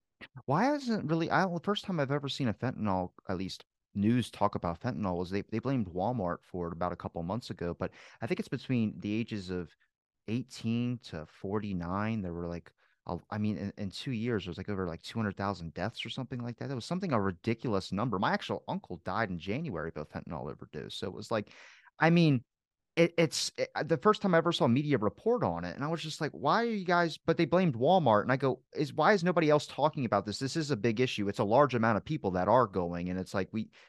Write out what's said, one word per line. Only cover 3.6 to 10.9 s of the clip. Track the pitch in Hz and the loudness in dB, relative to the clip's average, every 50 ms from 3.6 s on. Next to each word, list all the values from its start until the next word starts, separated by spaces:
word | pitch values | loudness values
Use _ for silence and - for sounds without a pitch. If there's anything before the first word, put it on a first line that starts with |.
| - _ _ _ _ _ _ | -16 _ _ _ _ _ _
news | 101 98 107 123 123 110 - | 2 4 4 4 4 2 -2
talk | - - 101 101 - | -2 0 0 0 2
about | - - 87 85 - | 0 -2 -2 -4 -2
fentanyl, | - 123 - 67 104 92 87 87 | -4 -6 -4 -2 -2 -2 -2 -2
was | 92 85 | -4 -4
they, | 95 101 - - | -4 -4 -4 -4
they | 107 113 | -6 -4
blamed | - 127 139 127 104 | -2 -2 -2 -2 -2
Walmart | 90 85 90 92 117 127 113 92 87 87 - | -4 -4 -2 -2 -2 -2 -2 -2 -2 -4 -6
for | - _ - 90 85 | -8 _ -8 -6 -6
it | 85 | -6
about | 82 82 90 87 | -4 -4 -4 -4
a | 87 | -4
couple | - - 95 - 85 | -6 -8 -8 -8 -6
months | 85 87 101 123 - - | -6 -4 -6 -6 -6 -10
ago, | 98 - 87 85 85 - | -10 -6 -6 -6 -4 -4
but | 92 85 - - - - - _ | -6 -8 -8 -12 -20 -20 -14 _
I | - | -6
think | 110 185 220 | -6 -6 -6
it's | 214 - | -6 -6
between | 147 131 - - 131 120 110 104 - 90 | -8 -8 -4 -2 0 0 0 0 -2 -6
the | 87 104 | -6 -4
ages | 104 113 117 - 110 101 90 92 | -2 -2 -4 -4 -6 -8 -6 -6
of | 92 90 85 - - _ _ _ _ _ _ _ _ _ _ | -6 -6 -6 -8 -14 _ _ _ _ _ _ _ _ _ _
eighteen | - 110 127 - - - - - 113 113 120 120 123 | -6 -6 -6 -6 -8 -14 -6 -4 -2 -2 0 -2 -2